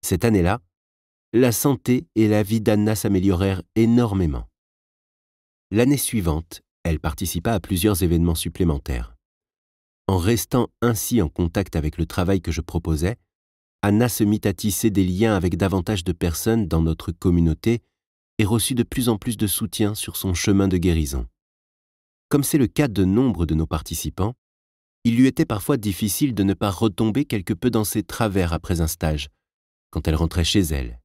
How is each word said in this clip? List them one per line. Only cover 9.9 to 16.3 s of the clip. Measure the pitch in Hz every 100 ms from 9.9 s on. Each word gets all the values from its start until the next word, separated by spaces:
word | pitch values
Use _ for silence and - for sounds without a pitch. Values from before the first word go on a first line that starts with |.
| _ -
En | 95
restant | 87 120 - 127 117 _
ainsi | 120 117 - 120
en | 82
contact | - 87 101 95 -
avec | 76 -
le | 82
travail | - 87 98
que | -
je | 80
proposais, | 80 87 85 78 87 120 _ _ _ _ _ _
Anna | 101 104 120
se | -
mit | 104 107
à | 107
tisser | 90 107 92 113
des | 98 92
liens | 90 113 101
avec | 87 85
davantage | 95 95 85 107
de | 87
personnes | 82 87